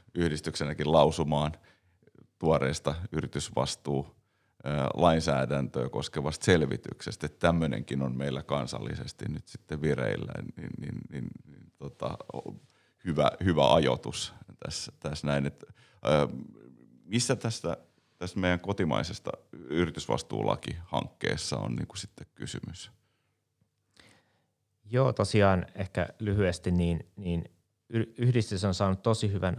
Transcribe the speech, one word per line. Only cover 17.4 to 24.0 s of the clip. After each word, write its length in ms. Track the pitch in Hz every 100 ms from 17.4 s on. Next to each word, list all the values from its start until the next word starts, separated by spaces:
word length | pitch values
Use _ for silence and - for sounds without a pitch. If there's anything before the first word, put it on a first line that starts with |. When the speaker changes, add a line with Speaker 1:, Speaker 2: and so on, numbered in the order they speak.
| 113 - 85 - - _ _ -
Speaker 1:
tästä 220 | 90 101
meidän 200 | 90 87
kotimaisesta 720 | 98 101 85 55 85 - - - _
yritysvastuulakihankkeessa 2000 | - 67 78 82 - - - - 53 53 - - 85 - - - - - - - 58
on 180 | 52 58
niinku 200 | - -
sitten 320 | - - - -
kysymys? 560 | - - - 85 - _ _ _ _ _ _ _ _ _ _ _